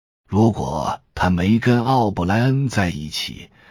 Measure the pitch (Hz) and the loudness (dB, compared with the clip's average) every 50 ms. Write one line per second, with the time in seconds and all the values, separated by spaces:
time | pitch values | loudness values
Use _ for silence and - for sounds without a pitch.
0 | _ _ _ _ _ _ 95 98 113 110 101 - - 65 76 80 69 - - - | _ _ _ _ _ _ 2 4 4 4 2 0 -4 -6 -4 -4 -4 -6 -6 -8
1 | _ _ - - 80 90 90 85 90 98 110 117 - 123 123 123 117 120 135 127 | _ _ -6 -2 0 0 0 2 2 2 2 2 2 2 2 2 2 2 2 2
2 | 117 104 101 92 87 87 101 113 120 135 131 135 139 127 - 107 98 87 78 76 | 2 0 0 -2 -2 0 0 2 2 2 2 0 -2 -2 -2 -2 -2 -2 -4 -6
3 | 76 76 - - - - 57 - - - _ _ _ - | -10 -10 -10 -10 -10 -10 -12 -16 -20 -20 _ _ _ -20